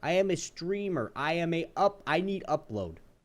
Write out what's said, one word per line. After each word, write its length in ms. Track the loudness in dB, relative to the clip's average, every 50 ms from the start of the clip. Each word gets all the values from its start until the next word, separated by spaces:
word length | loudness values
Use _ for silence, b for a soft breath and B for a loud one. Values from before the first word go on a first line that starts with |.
I 100 | 0 2
am 180 | 4 4 4 4
a 60 | 2
streamer. 760 | -2 -2 -8 -10 -8 -4 -4 -2 -2 -2 -2 -2 -2 -2 -4 -4
I 180 | -4 -2 0 0
am 180 | 0 0 0 0
a 160 | -2 -2 -4 0
up-, 260 | 4 4 4 4 2 -4
I 140 | 0 0 2
need 240 | 2 0 -2 -4 -2 -2
upload. 480 | -2 -2 -2 -4 -6 -4 -4 -4 -8 -12 -18 -20 _ _ _